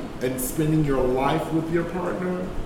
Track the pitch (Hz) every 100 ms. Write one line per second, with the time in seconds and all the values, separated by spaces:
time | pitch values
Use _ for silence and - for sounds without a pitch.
0 | - - 127 127 127 - 156 156 143 131
1 | 127 131 139 160 - 160 160 170 165 180
2 | 175 202 180 180 185 -